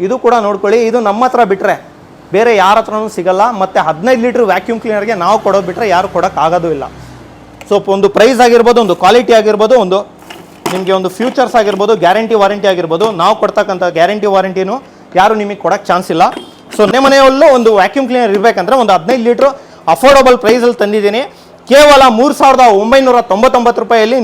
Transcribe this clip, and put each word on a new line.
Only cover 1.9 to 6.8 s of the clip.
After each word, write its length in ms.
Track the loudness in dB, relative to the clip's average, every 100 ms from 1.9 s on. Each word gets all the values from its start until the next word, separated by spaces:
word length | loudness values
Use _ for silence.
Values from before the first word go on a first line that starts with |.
| -20 -20 -20 -6 -2
ಬೇರೆ 180 | 0 2
ಯಾರ 120 | 2 2
ಹತ್ರನೂ 260 | 0 -6 -8 -6
ಸಿಗಲ್ಲ. 280 | -2 0 -2 -2
ಮತ್ತು 180 | -4 -2 -2
ಹದಿನೈದು 340 | -2 -2 0 0
ಲೀಟ್ರ್ 200 | -2 -2
ವ್ಯಾಕ್ಯೂಮ್ 300 | -2 -4 -6
ಕ್ಲೀನರ್ಗೆ 340 | -6 -4 -4 -2
ನಾವು 160 | 0 0 0
ಕೊಡೋದು 220 | -2 -2
ಬಿಟ್ರೆ 180 | -4 -2 -2
ಯಾರು 140 | -2 -4
ಕೊಡೋಕ್ಕಾಗೋದು 540 | -4 -2 -2 -2 -2
ಇಲ್ಲ. 100 | -6